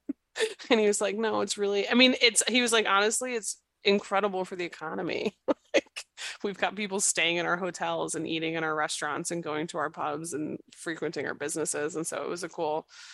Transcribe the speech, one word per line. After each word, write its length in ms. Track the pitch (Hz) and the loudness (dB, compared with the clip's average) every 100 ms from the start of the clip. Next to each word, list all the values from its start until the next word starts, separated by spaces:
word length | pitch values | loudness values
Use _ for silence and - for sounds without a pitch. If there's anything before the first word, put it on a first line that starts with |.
| - - _ - 440 - - | -6 -12 _ -2 -2 -2 2
And 100 | 233 | 4
he 80 | 208 | 6
was 140 | 208 | 4
like, 160 | 202 202 | 0 0
"No, 240 | 220 214 | -2 0
it's 160 | 202 - | -2 -2
really," 320 | 202 202 196 | 0 0 2
I 40 | |
mean, 220 | 240 254 254 | 6 6 8
it's, 200 | 240 214 - | 4 4 2
he 140 | 247 | 2
was 100 | 240 | 4
like, 160 | 226 202 | 2 4
"Honestly, 480 | 196 208 226 254 233 | 4 4 0 -2 -4
it's 220 | - - _ _ | -6 -10 _ _
incredible 640 | 208 202 - 196 202 185 185 | 2 2 2 0 0 -2 -4
for 100 | 190 | -6
the 100 | 170 | -8
economy." 720 | - 156 190 175 - 208 - - | -6 -8 -4 -4 -2 -2 -2 -2
<laughs> 80 | - _ | -2 _
Like, 320 | - - - - - - - | 0 0 -10 -14 -12 -12 -4
we've 140 | 208 185 | -4 0
got 180 | 185 190 | -2 0
people 240 | 208 196 | -4 0
staying 380 | - - 165 170 | 0 2 2 2
in 80 | 165 | 0
our 100 | 175 | 0
hotels 600 | 185 170 170 170 160 165 | -2 -4 -4 -2 -2 -2
and 100 | 165 | -2
eating 300 | 160 160 165 | -2 -2 -2
in 80 | |
our 100 | 160 | -2
restaurants 560 | 156 156 - 151 139 170 | -2 -2 -2 -4 -4 -4
and 140 | 170 | -4
going 240 | 160 151 165 | -4 -4 -4
to 100 | 170 | -4
our 140 | 147 | -4
pubs 420 | 170 151 151 165 | -4 -4 -4 -6
and 240 | 143 151 135 - | -6 -6 -8 -12
frequenting 540 | - 170 160 156 180 202 | -12 -8 -4 -4 -4 -6
our 80 | 135 | -4
businesses. 600 | 147 160 156 151 151 170 | -4 -2 -2 -2 -2 -4
And 120 | 165 | -4
so 160 | 143 | -4
it 40 | 147 | -6
was 160 | 170 | -6
a 60 | 170 | -8
cool, 380 | - 156 156 - - - | -4 -2 -2 -6 -18 -20